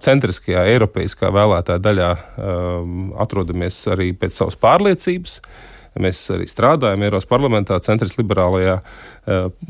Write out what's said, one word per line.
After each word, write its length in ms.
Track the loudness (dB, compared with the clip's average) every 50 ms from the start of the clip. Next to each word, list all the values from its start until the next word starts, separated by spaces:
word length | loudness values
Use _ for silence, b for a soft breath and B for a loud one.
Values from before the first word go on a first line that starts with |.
centriskajā, 640 | 2 2 2 4 2 0 -4 -4 -4 -2 0 2 2
eiropeiskā 640 | 4 4 4 2 2 0 -2 -4 -4 -4 -2 -2 0
vēlētāja 500 | 2 4 4 4 4 2 0 0 -2 0
daļā, 320 | 0 2 2 2 2 0 0 -2 B B B B
ehm, 760 | -6 -6 -4 -4 -4 -4 -4 -6 -6 -6 -6 -6 -8 -6 -6 -4
atrodamies 640 | -4 -4 -2 -4 -4 -2 -4 -4 -4 -4 -4 -4 -4 -2
arī 240 | -2 0 0 -2 -2 -2
pēc 140 | -4 -4 -2
savas 220 | -2 -4 -4 -2 2
pārliecības. 800 | 4 4 4 6 4 2 2 0 0 -2 -2 -2 -4 -8 -8 -10 -10 B B B B B B B B B B -4
Mēs 180 | -2 -2 -2 -2 -4 -4 -4
arī 140 | -4 -6 -6
strādājam 540 | -4 0 2 2 4 4 2 0 0 0 0
Eiropas 240 | 0 0 -2 0 0
parlamentā, 480 | 0 2 2 2 2 0 0 0 -2 -2
centris 360 | 0 0 0 0 0 -2 -2 -2
liberālajā, 640 | -2 0 0 2 2 2 2 2 2 2 0 0 -2 B B B B B B B B -2
eh, 220 | -2 -2 -2 -4 -6 -10 -12 -4